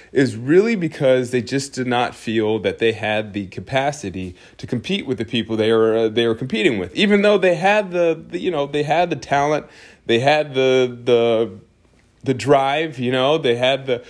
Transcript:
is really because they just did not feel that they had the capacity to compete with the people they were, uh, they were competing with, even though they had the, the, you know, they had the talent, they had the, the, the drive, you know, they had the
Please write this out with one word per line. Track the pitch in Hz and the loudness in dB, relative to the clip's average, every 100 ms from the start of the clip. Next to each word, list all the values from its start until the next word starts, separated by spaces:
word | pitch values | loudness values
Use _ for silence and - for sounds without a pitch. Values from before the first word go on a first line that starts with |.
| - | -4
is | 131 131 110 | 0 0 0
really | 127 175 220 220 | 2 4 4 0
because | 160 - 135 127 120 | -4 0 2 2 2
they | 127 | -4
just | 110 135 135 | -2 -6 -6
did | - 127 | -6 -2
not | 120 123 | 0 -2
feel | - - 110 107 110 | -6 -4 -2 0 0
that | 98 90 | -2 0
they | 113 | -2
had | 104 107 107 107 | 0 -2 -4 -4
the | 101 92 | -8 -8
capacity | - 90 131 139 143 98 90 92 - - - | -12 -4 -2 -2 -4 -10 -8 -10 -14 -20 -14
to | - | -6
compete | 120 - 196 - | -6 -4 -6 -4
with | 117 | -6
the | 107 | -4
people | 117 107 110 | -4 -2 0
they | 110 | 2
were, | 113 110 113 | 4 4 2
uh, | 113 | 2
they | 110 117 | 2 0
were | 113 | 0
competing | 131 214 190 104 | -4 0 0 0
with, | 90 - | -4 0
even | 202 202 | 2 4
though | 208 208 | 4 4
they | 185 165 | 2 2
had | 190 214 190 | 2 2 0
the, | 175 170 160 - | 0 0 -2 -6
the, | 175 | -6
you | 175 | -4
know, | 156 143 | -2 -2
they | 147 | -2
had | 147 156 175 | 0 0 0
the | 143 | -4
talent, | - 139 143 151 - - - - - | -2 0 0 -2 -6 -20 -20 -12 -2
they | 117 | 2
had | 135 151 147 | 4 2 0
the, | 131 131 131 127 120 120 | 0 2 4 2 -2 2
the, | 120 117 113 113 101 - _ _ _ _ _ | 4 4 2 -2 -6 -20 _ _ _ _ _
the | 135 123 | -4 -2
drive, | 117 139 135 147 160 131 | 4 4 4 -2 -4 -4
you | 123 | -2
know, | 127 131 160 | 0 2 2
they | 135 120 | 0 0
had | 127 135 131 | 0 0 -2
the | 117 | -6